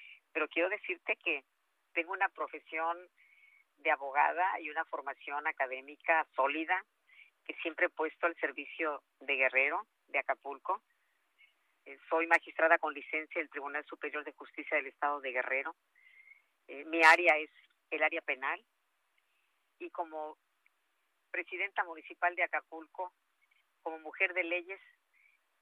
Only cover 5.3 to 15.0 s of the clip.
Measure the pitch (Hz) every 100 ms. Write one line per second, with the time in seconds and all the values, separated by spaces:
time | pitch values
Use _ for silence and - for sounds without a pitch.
5.3 | 143 151 - 131 131 135 147 - 165 151
6.3 | - 135 151 160 185 196 _ _ - -
7.3 | _ - - 165 156 175 - 160 - 170
8.3 | 170 156 135 143 - 160 143 - _ 135
9.3 | 139 131 123 139 170 202 _ _ 143 -
10.3 | 131 139 139 - 196 - _ _ _ _
11.3 | _ - _ _ _ - 139 - 165 165
12.3 | 165 - - 160 165 160 143 135 156 156
13.3 | 175 151 147 139 143 151 160 147 143 147
14.3 | - 143 - 147 156 135 -